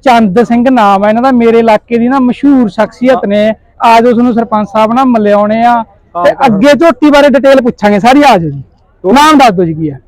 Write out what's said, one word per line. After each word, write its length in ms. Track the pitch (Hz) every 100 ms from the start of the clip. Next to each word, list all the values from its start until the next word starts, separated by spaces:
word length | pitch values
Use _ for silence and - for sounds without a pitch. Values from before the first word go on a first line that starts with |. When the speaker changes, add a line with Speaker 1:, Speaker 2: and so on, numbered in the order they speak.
Speaker 1:
ਚੰਦ 400 | 269 233 220 180
ਸਿੰਘ 260 | 220 233 240
ਨਾਮ 340 | 254 202 196
ਆ 60 | 208
ਇਹਨਾਂ 140 | 220
ਦਾ, 80 | 262
ਮੇਰੇ 280 | 247 233 233
ਇਲਾਕੇ 380 | 226 214 _ 233
ਦੀ 100 | 240
ਨਾ 120 | 269
ਮਸ਼ਹੂਰ 500 | 247 - 277 269 220
ਸ਼ਖਸੀਅਤ 560 | 202 208 - 247 254 202
ਨੇ। 280 | 208 214 214 _ _
ਆ 180 | 240 226
ਜਾਓ, 100 | 240
ਤੁਹਾਨੂੰ 220 | 233 247
ਸਰਪੰਚ 340 | 226 226 214 208
ਸਾਹਿਬ 240 | 214 220
ਨਾਲ 120 | 233 269
ਮਿਲਿਆਉਣੇ 580 | 233 208 202 208 226
ਆ 80 | 233
Speaker 2:
ਹਾਂ, 540 | 233 220 _ _ 170 277
Speaker 1:
ਤੇ 60 |
Speaker 2:
ਹਾਂ। 140 | - 254
Speaker 1:
ਅੱਗੇ 280 | 202 269
ਝੋਟੀ 360 | 269 339 - 302
ਬਾਰੇ 200 | 285 294
ਡਿਟੇਲ 320 | 254 269 269
ਪੁੱਛਾਂਗੇ 380 | 240 - 208 202
ਸਾਰੀ। 200 | 220 269
ਆ 180 | 285 202
ਜਾਓ 120 | 160
ਜੀ, 140 | 139 - _ _ _ 185
Speaker 2:
ਹੋਰ? 80 |
Speaker 1:
ਨਾਮ 240 | 247 302 302
ਦੱਸ 140 | 254
ਦਿਓ 140 | 180 170
ਜੀ, 80 |
ਕੀ 160 | 156 156
ਆ? 80 | 135